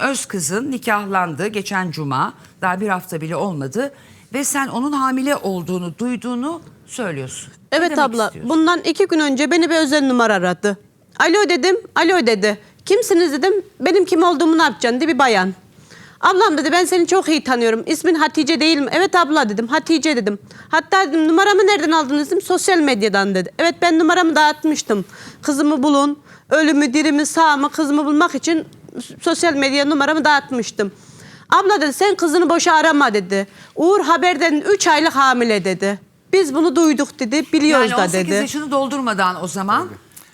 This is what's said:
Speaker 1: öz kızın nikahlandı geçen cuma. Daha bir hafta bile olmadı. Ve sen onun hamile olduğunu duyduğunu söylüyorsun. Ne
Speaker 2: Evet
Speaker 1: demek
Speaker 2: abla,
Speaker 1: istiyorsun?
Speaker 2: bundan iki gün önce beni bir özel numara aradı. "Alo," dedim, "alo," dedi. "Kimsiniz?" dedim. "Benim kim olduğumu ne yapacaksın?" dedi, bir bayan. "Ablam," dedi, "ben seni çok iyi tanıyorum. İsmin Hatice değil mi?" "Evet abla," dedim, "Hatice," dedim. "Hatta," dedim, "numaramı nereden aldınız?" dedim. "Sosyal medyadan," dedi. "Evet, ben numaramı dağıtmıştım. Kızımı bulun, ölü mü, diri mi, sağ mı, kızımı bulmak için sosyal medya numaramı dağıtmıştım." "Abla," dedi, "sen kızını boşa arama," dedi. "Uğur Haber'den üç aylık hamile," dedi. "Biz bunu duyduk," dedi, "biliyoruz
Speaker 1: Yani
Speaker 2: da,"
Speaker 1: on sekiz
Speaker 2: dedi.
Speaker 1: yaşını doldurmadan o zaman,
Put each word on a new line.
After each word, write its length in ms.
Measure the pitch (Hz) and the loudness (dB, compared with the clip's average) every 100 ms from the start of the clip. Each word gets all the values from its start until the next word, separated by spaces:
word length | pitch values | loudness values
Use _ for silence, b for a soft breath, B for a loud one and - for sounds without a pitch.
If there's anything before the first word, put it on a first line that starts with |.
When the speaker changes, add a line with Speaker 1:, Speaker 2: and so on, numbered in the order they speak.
Speaker 1:
öz 240 | - - - | -4 -4 -6
kızın 440 | 196 156 202 277 | -6 -4 -4 -6
nikahlandı 760 | 254 226 208 202 196 175 143 208 | -6 -4 -4 -2 -4 -4 -4 -6
geçen 440 | 214 196 196 180 | -6 -6 -4 -4
cuma. 440 | 156 143 131 - - B _ | -6 -4 -4 -4 -8 B _
Daha 200 | 185 185 | -6 -4
bir 80 | 214 | -4
hafta 320 | 180 - 165 | -6 -6 -10
bile 160 | 156 160 | -6 -4
olmadı. 560 | 196 151 135 202 277 B B B B | -4 -6 -6 -6 -6 B B B B
Ve 100 | 262 | -6
sen 240 | 269 277 262 | -4 -4 -4
onun 240 | 226 285 | -4 -2
hamile 440 | 285 262 262 269 285 | -2 -2 -2 -2 -2
olduğunu 600 | 196 180 160 185 175 - | -4 -6 -4 -6 -6 -6
duyduğunu 640 | 240 240 247 240 285 339 - - - | -6 -6 -6 -6 -6 -8 -14 -20 -16
söylüyorsun. 600 | - 196 139 131 - - - _ | -10 -8 -8 -10 -14 -18 -20 _
Ne 60 | 302 | -2
Speaker 2:
Evet 120 | 339 | 0
Speaker 1:
demek 80 | 302 269 | 0 0
Speaker 2:
abla, 160 | 226 208 | 0 -4
Speaker 1:
istiyorsun? 240 | - 240 | -4 -2
Speaker 2:
bundan 300 | 320 320 349 | 2 2 0
iki 260 | - 311 381 | -2 -2 0
gün 140 | 320 | 0
önce 300 | 294 262 294 | 0 0 0
beni 200 | 339 320 | 0 2
bir 60 | 320 | 0
özel 300 | 294 302 269 | 2 0 2
numara 260 | 247 226 | 2 2
aradı. 440 | 196 180 175 208 196 - _ _ - | 2 -2 -2 -4 -4 -10 _ _ -2
"Alo," 300 | 320 403 392 | 2 2 2
dedim, 280 | 349 359 370 - | 2 0 0 -2
"alo," 320 | 294 330 359 233 | 0 2 2 2
dedi. 320 | 214 208 202 b b | 0 0 -4 b b
"Kimsiniz?" 480 | - 415 - 339 349 | -2 0 2 2 2
dedim. 200 | 269 370 403 - - | 0 0 0 -4 -4
"Benim 240 | 359 381 | 0 2
kim 180 | - 330 | 2 2
olduğumu 360 | 349 285 320 320 | 2 2 0 2
ne 40 | |
yapacaksın?" 380 | 302 - 240 247 | 0 0 -2 0
dedi, 80 | 320 | -2
bir 60 | 285 | 2
bayan. 360 | 262 202 190 185 _ B B B B B | 2 2 0 -4 _ B B B B B
"Ablam," 380 | - 370 - 311 | 0 2 2 2
dedi, 140 | 294 | 0
"ben 120 | 349 | 0
seni 220 | 359 370 339 | 2 0 2
çok 220 | 370 294 | 0 0
iyi 160 | 302 | -2
tanıyorum. 380 | 254 247 233 226 - | 0 0 0 0 -2
İsmin 280 | 311 320 | -2 0
Hatice 460 | 330 311 320 277 311 | 0 0 0 0 2
değil 180 | 311 302 | 2 2
mi?" 100 | 269 | 0
"Evet 220 | 320 392 | 0 2
abla," 340 | - 285 302 226 | 2 2 2 0
dedim, 200 | 208 233 | -2 -2
"Hatice," 480 | 311 311 320 311 240 | -2 0 0 0 -2
dedim. 220 | 202 202 B B B | -2 -6 B B B
"Hatta," 400 | 320 320 381 349 | -4 0 0 2
dedim, 200 | 320 311 | 0 2
"numaramı 300 | 330 403 392 403 | 4 4 4 4
nereden 240 | 403 302 | 2 2
aldınız?" 400 | 320 262 294 285 | 0 0 -2 0
dedim. 120 | 359 | -2
"Sosyal 360 | - 359 - 349 | 0 -2 2 2
medyadan," 560 | 285 214 214 196 196 | 2 0 0 0 0
dedi. 180 | 185 175 - | -2 -4 -2
"Evet, 160 | 339 349 | -2 0
ben 160 | 349 320 | 2 2
numaramı 380 | 320 359 330 359 | 4 2 2 4
dağıtmıştım. 680 | 403 - 320 285 - 208 180 B B B | 2 2 -2 -2 -2 -4 -4 B B B
Kızımı 400 | - 277 294 302 | -4 0 0 2
bulun, 360 | 294 277 285 285 B B - | 2 2 2 -2 B B -2
ölü 220 | 302 311 | 0 2
mü, 220 | 285 294 | 2 2
diri 180 | 294 311 | 0 0
mi, 140 | 285 302 | 0 0
sağ 300 | 330 320 285 | 2 2 2
mı, 140 | 294 | -2
kızımı 340 | - 294 294 | -2 -2 0
bulmak 300 | 294 294 349 | 0 2 0
için 300 | 269 320 320 - - - - - - | 0 -2 -2 -4 -16 -18 -16 -16 -6
sosyal 320 | 339 330 339 | -4 0 0
medya 300 | 285 269 277 | 0 0 0
numaramı 400 | 285 302 277 320 | 0 0 0 0
dağıtmıştım." 680 | 302 285 277 247 - - 202 B B B B B B | 2 0 0 -6 -6 -6 -6 B B B B B B
"Abla," 300 | 339 392 415 | 2 2 0
dedi, 120 | 294 | 0
"sen 220 | 247 403 | 0 0
kızını 360 | - 339 339 339 | 0 0 2 2
boşa 240 | 339 349 | 2 2
arama," 400 | 311 320 294 262 | 2 4 2 2
dedi. 320 | 208 185 196 196 B B - | 0 -2 -4 -6 B B -2
"Uğur 240 | 330 403 | 2 2
Haber'den 600 | 285 339 359 320 330 294 - | 2 2 2 0 0 0 0
üç 120 | 403 339 | 0 2
aylık 280 | 302 320 269 | 2 2 2
hamile," 480 | 269 254 233 208 | 2 2 0 0
dedi. 340 | 190 180 196 202 - _ _ | -2 -2 -4 -6 -12 _ _
"Biz 220 | 381 311 | 0 2
bunu 220 | 277 339 269 | 0 2 2
duyduk," 420 | 320 285 285 - | 2 2 -2 -6
dedi, 240 | 233 294 254 | -4 -2 0
"biliyoruz 380 | 311 302 285 226 | 0 4 4 2
Speaker 1:
Yani 80 | 240 | 0
Speaker 2:
da," 60 | |
Speaker 1:
on 40 | 180 | 0
sekiz 220 | 185 175 | -2 -2
Speaker 2:
dedi. 100 | 202 | -2
Speaker 1:
yaşını 300 | - 294 302 | -2 -6 -4
doldurmadan 720 | 277 269 285 240 196 180 175 | -2 -2 -4 -4 -2 -2 -4
o 40 | 170 | -8
zaman, 400 | 185 190 247 359 - _ B B | -6 -2 -2 -4 -12 _ B B